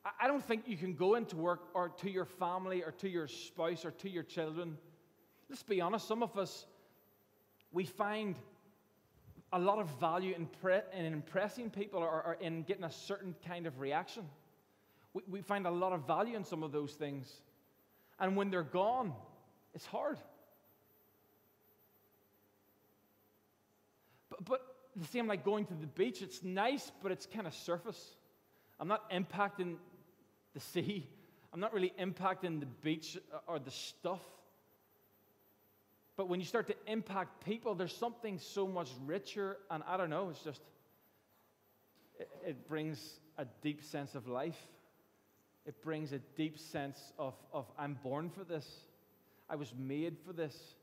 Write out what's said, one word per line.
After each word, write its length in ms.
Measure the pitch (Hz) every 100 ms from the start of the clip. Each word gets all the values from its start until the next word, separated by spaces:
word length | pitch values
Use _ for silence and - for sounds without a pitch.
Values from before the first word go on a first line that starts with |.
I, 60 | 196 -
I 60 | 240
don't 160 | 285
think 240 | - 226 240
you 80 | 180
can 180 | 185
go 200 | 156 185
into 220 | 233 226 165
work 260 | 170 175 -
or 140 | 185 175
to 220 | 170 196
your 160 | 185 165
family 580 | - 175 185 185 185
or 80 | 160
to 160 | - 196
your 180 | 175 147
spouse 580 | - - - 165 175
or 60 | 165
to 160 | - 196
your 140 | 175
children. 540 | 151 175 156 160 170 151 - - - _ _ _ -
Let's 160 | 277
be 160 | - 196
honest, 260 | 175 214 -
some 160 | 220
of 140 | 226 202
us, 280 | 185 - - - - - _ _ _ _ _ _ _
we 120 | 170
find 520 | 185 - 208 214 214 156 - - - _ _ _ _ - - - -
a 40 | 180
lot 200 | 185 214
of 100 | 180 127
value 340 | 170 175 185
in 120 | 175 165
pre-, 340 | - 185 190 - 190
in 80 |
impressing 640 | 160 156 - 185 208 240 233
people 320 | 196 208 196
or, 220 | 165 160
or 140 | 170 165
in 220 | 175 165
getting 220 | 160 196
a 60 | 170
certain 440 | - - 196 190 165 170
kind 200 | 175 165
of 140 | 131
reaction. 440 | 139 151 180 233 165 139 - _ _ _ _ _ -
We, 100 | 190 196
we 120 | 190
find 240 | 185 202 180
a 40 |
lot 220 | 175 185
of 140 | 180 127
value 300 | 165 226 226
in 80 |
some 180 | 170 170
of 100 | 156
those 200 | 147 143
things. 380 | - 147 143 127 - - _ _ _ _ _ _ -
And 160 | 190
when 160 | 190 202
they're 120 | 185
gone, 500 | 147 180 202 254 220 113 - - - _ _
it's 100 | 165
hard. 340 | - 190 285 247 - - - _ _ _ _ _ _ _ _ _ _ _ _ _ _ _ _ _ _ _ _ _ _ _ _ _ _ _ _ _ _ _ _ _ _ _ _ - _
But, 140 | -
but 180 | 175 262 - - - 190
the 100 | 156
same 180 | 240 226
like 180 | 196
going 220 | 185 214 208
to 80 |
the 120 | 165 156
beach, 360 | 139 226 -
it's 200 | 185 -
nice, 480 | 185 185 226 277 - -
but 100 | 190
it's 140 | 185 -
kinda 260 | 220 180
surface. 640 | - - 170 226 180 - - _ _ _ _ _ -
I'm 80 | 165
not 220 | 214 -
impacting 680 | 185 190 175 202 196 180 165 - - - _ _ _ _
the 60 | 139
sea. 460 | - 180 139 208 131 - - - -
I'm 80 | 170
not 140 | 214
really 180 | 220 185 190
impacting 600 | 185 175 190 185 180 156
the 60 | 139
beach 520 | 113 156 160 - 180 - 151 -
or 120 | 160
the 120 | 131
stuff. 520 | - - - 175 185 - - - _ _ _ _ _ _ _ _ _ _ _ _ _ _ _ _
But 140 | - 190
when 120 | 180
you 60 | 175
start 200 | 233 202
to 100 | 214 -
impact 560 | 220 214 196 180 -
people, 320 | 170 226 233
there's 220 | 180 175 -
something 420 | 233 233 220 185
so 280 | - 202 190
much 240 | 190 147 127 135
richer, 500 | 185 196 214 196 196 -
and 120 | 156 151
I 80 | 185
don't 140 | 175
know, 180 | 156 190
it's 140 | 139
just, 180 | 156 127 - - _ _ _ _ _ _ _ _ _ _ _ _ _ -
it, 80 | - 143 180
it 220 | 127 117
brings 500 | 156 156 143 - - - -
a 80 | 131 -
deep 200 | 151 147
sense 320 | - 147 139
of 140 | 139 120
life. 320 | 123 160 156 - - - _ _ _ _ _ _ _
It 160 | 151 -
brings 300 | 156 156 151
a 60 | 135 - -
deep 220 | 156 151
sense 560 | - 160 139 135 - -
of, 140 | 135 123 -
of, 140 | 151 127 -
"I'm 160 | 143 135
born 260 | 131 143 170
for 160 | 170
this. 220 | 175 160 - - - - _ _ _ - -
I 80 | 156
was 160 | 135
made 440 | 120 131 143 170 165 180
for 80 |
this." 400 | 165 156 - - -